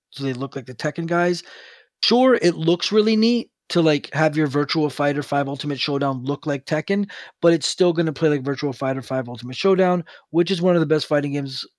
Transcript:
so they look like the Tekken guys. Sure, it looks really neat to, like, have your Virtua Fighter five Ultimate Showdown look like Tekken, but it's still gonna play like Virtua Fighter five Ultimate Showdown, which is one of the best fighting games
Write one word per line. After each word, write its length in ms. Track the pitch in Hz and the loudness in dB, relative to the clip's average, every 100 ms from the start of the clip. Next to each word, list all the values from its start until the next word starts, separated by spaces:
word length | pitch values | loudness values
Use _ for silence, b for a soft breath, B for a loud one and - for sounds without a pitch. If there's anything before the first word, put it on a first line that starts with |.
| _ | _
so 140 | - | -8
they 100 | 135 | -6
look 220 | 123 131 143 | -4 -6 -10
like 100 | 127 | -12
the 80 | |
Tekken 320 | 123 156 160 165 | -8 -6 -6 -2
guys. 360 | 175 175 175 B B B B B _ | 0 0 -2 B B B B B _
Sure, 300 | - 233 262 | 0 4 4
it 220 | 240 175 170 | 4 2 2
looks 360 | 160 175 - | 0 0 0
really 240 | 214 214 220 | 2 2 2
neat 320 | 226 240 - _ - | 2 2 -4 _ -4
to, 120 | 175 | 2
like, 320 | 160 147 - | 4 2 -2
have 240 | 143 156 147 | 0 0 2
your 120 | 151 | 0
Virtua 440 | 139 143 165 151 | 0 -2 0 -2
Fighter 300 | 139 143 143 | 0 0 0
five 260 | 143 143 139 | -2 -2 -2
Ultimate 320 | 135 147 135 | -6 -6 -6
Showdown 440 | - 139 139 131 | -4 -2 -2 -2
look 200 | 127 143 | -4 -6
like 220 | 156 143 - | -4 -6 -4
Tekken, 420 | 156 - 202 202 B B _ | -4 -2 -2 -4 B B _
but 140 | 170 | 2
it's 120 | 165 - | 4 0
still 260 | - 180 | 0 2
gonna 180 | 165 160 | 2 -2
play 160 | 139 160 | 0 0
like 140 | 147 | 0
Virtua 320 | 131 135 143 | -2 -4 -4
Fighter 260 | 131 165 135 | -4 -4 -4
five 280 | 123 147 120 | -4 -6 -6
Ultimate 280 | 120 123 127 | -10 -10 -2
Showdown, 480 | 196 185 185 180 170 B _ | 2 4 4 2 -4 B _
which 200 | 160 175 | 0 0
is 100 | 185 | 2
one 140 | 180 | 2
of 60 | 175 | 2
the 60 | 151 | 2
best 200 | 156 - | 0 2
fighting 260 | 147 143 | 0 0
games 320 | 143 139 131 - | -4 -6 -8 -14